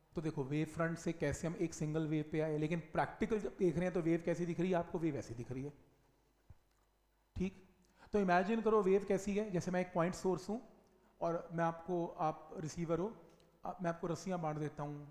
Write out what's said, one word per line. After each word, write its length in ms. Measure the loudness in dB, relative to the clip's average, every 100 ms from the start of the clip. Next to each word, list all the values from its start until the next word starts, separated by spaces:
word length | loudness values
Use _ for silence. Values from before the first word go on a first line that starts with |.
| _
तो 100 | -4
देखो, 220 | -2 -2
wave 220 | 0 0 0
front 320 | 0 0 0
से 140 | -2
कैसे 320 | 0 0 0 -2
हम 100 | -2
एक 140 | -2
single 320 | -2 -2 0 0
wave 160 | 0 0
पे 80 | 0
आए, 160 | 0 0
लेकिन 220 | 0 -2 -2
practical 460 | 0 -2 -2 0 0
जब 160 | -2 0
देख 180 | 2 2
रहे 80 |
हैं 100 | 0
तो 60 | 0
wave 200 | 2 2
कैसी 220 | 2 0 0
दिख 140 | 0
रही 100 | 2
है 60 | 2
आपको? 220 | 0 -2
wave 180 | 0 -2
ऐसी 180 | -6
दिख 180 | -10 -8
रही 100 | -6
है, 80 | -8 -10 -20 _ _ _ _ _ -20 -20 _ _ _ _ _ _ _ -4
ठीक? 280 | -4 -4 -18 _ _ _ 0
तो 80 | 2
इमेजिन 400 | 6 6 4 2
करो 220 | 6 6
wave 220 | 6 4 4
कैसी 260 | 0 2
है, 160 | -2 0
जैसे 200 | -2 0
मैं 100 | 0
एक 120 | 0
point 200 | 0 0
source 340 | 2 0 0 -2
हूँ 120 | -8 -8 -20 _ _ _ _
और 280 | -2 -2 -2
मैं 120 | 0
आपको, 420 | 0 0 -4 -2 -2
आप 440 | -2 -2 -2 -8 -8
receiver 400 | -6 -4 -2 0
हो, 140 | 0 -6 -18 -20 _ _
आप, 140 | -10 -4
मैं 80 | -4
आपको 160 | -2 -4
रस्सियाँ 340 | -4 -4 -2
बांट 180 | -2 -2
देता 240 | -4 -4
हूँ, 240 | -8 -8 -14